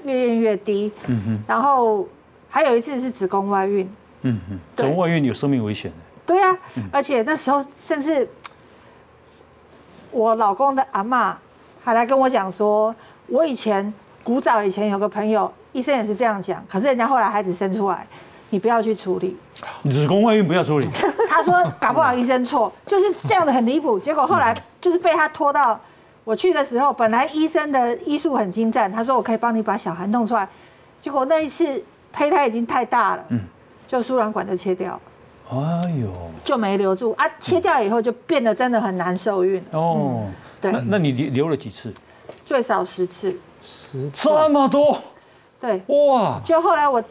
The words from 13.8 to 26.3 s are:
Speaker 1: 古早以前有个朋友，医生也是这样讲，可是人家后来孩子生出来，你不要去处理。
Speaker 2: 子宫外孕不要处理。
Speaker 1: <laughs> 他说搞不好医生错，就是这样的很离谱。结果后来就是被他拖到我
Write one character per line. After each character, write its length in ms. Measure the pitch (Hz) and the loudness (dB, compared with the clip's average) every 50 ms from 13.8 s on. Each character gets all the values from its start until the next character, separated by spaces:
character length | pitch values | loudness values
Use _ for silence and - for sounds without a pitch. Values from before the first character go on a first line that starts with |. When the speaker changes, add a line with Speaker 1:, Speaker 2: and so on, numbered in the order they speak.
| 202 208 208 - - - - - | -2 -4 -8 -12 -18 -20 -20 -10
Speaker 1:
古 180 | - 226 240 269 | -4 -2 -2 0
早 220 | - 311 240 214 | 2 2 2 2
以 80 | 208 196 | 2 0
前 180 | 185 202 208 208 | 0 0 -2 -2
有 80 | 202 196 | 0 0
个 100 | 208 202 | -2 -2
朋 180 | - 214 208 | -2 -2 0
友， 240 | 214 220 202 185 - - - - - | 0 2 0 0 -2 -6 -10 -18 -10
医 80 | - 262 | -8 -4
生 160 | 247 302 277 | -2 0 0
也 80 | 240 214 | 0 0
是 100 | 208 208 | -2 -2
这 100 | 202 247 | 0 0
样 160 | 226 208 196 | 0 0 -2
讲， 220 | 170 - 170 - - - | -4 -6 -8 -8 -8 -6
可 100 | - 190 | -4 0
是 80 | 240 | 0
人 100 | 285 254 | 0 2
家 100 | 240 226 | 2 2
后 120 | 277 269 247 | 2 2 2
来 100 | 208 190 | 2 2
孩 140 | 202 208 | 0 -2
子 100 | 196 185 175 | -2 -4 -4
生 180 | - 202 190 | -2 -4 -2
出 160 | 185 220 196 196 | -2 -2 -2 -2
来， 180 | 175 - - - - - - - - - - - | -2 -4 -8 -14 -20 -20 -20 -20 -20 -20 -8 -6
你 80 | 220 180 | -4 -2
不 100 | 220 226 | 0 2
要 120 | 233 226 | 2 2
去 120 | 214 220 214 | 2 0 -2
处 240 | 175 - 190 185 180 | -2 -4 -4 -4 -4
理。 160 | 180 190 - - - - - - - - - - - 143 | -4 -6 -6 -10 -16 -20 -20 -16 -16 -16 -10 -4 -2 0
Speaker 2:
子 160 | 127 147 147 | 2 2 2
宫 160 | 135 180 202 | 4 4 4
外 120 | 220 233 214 | 4 4 4
孕 120 | 214 196 | 4 4
不 60 | 151 | 4
要 100 | 170 180 | 2 2
处 160 | 151 139 151 143 | 2 2 0 0
理。 80 | 131 160 135 - 403 381 | 0 0 -2 -2 -2 -2
Speaker 1:
<laughs> 180 | - - 453 359 | 0 0 0 2
他 140 | - 330 | 2 2
说 120 | 311 339 359 359 349 - - - | 4 4 4 4 2 0 -2 -2
搞 120 | - - | -2 0
不 80 | - 269 | 2 2
好 120 | 294 262 | 2 2
医 100 | 247 247 | 2 0
生 220 | 240 254 254 247 247 | 0 0 0 0 0
错， 260 | 240 285 269 214 - - - - | 0 0 0 0 -2 -4 -10 -4
就 140 | - 403 392 | 0 2 2
是 120 | 392 415 - - - | 2 2 0 -2 -2
这 80 | - 415 | 0 2
样 100 | 370 330 | 2 4
的 60 | 285 | 4
很 140 | 247 254 226 | 2 2 2
离 140 | 233 277 320 | 2 0 0
谱。 180 | 294 277 220 185 | 0 0 0 0
结 160 | - 285 311 | -2 -2 0
果 120 | 302 - | 0 2
后 120 | - 370 330 | 2 2 4
来 160 | 254 226 233 - - - - _ | 2 2 0 -2 -6 -14 -10 _
就 120 | - 359 | 0 0
是 60 | 339 359 | 2 2
被 140 | 359 349 311 | 2 2 2
他 120 | 330 302 302 | 2 2 0
拖 220 | - - 302 285 | 0 0 0 2
到 280 | 285 302 269 233 214 190 - - - - - - _ _ _ | 2 4 2 2 0 -2 -6 -14 -20 -20 -20 -20 _ _ _
我 120 | 220 | -4